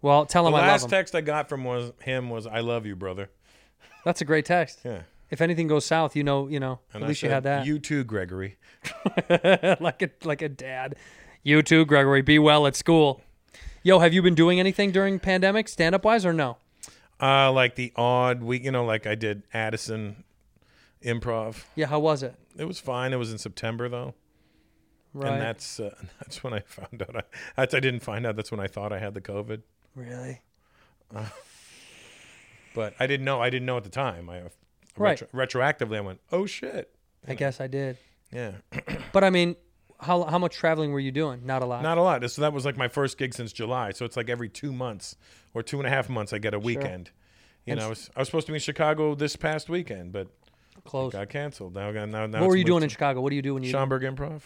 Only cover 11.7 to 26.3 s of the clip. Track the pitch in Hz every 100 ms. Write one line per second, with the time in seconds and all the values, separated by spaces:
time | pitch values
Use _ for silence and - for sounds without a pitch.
11.7 | 160 156 147 139 139 131 151 151 151 147
12.7 | 139 - 165 147 131 - _ _ - -
13.7 | - 175 190 170 175 180 165 165 180 190
14.7 | 190 202 185 196 190 190 185 190 208 220
15.7 | - 165 185 208 226 185 165 135 117 _
16.7 | _ - - _ _ 135 139 135 131 123
17.7 | 120 123 - 120 123 123 123 117 127 131
18.7 | 131 120 110 107 110 110 104 - 113 110
19.7 | 110 - 110 104 107 - _ _ _ _
20.7 | _ _ _ 120 117 117 113 110 110 -
21.7 | - 147 151 156 147 131 - _ - 160
22.7 | 185 - 123 127 131 113 110 113 - 113
23.7 | 117 123 120 131 - _ _ _ _ _
24.7 | _ _ _ _ 139 139 113 110 113 -
25.7 | - 104 - 90 - -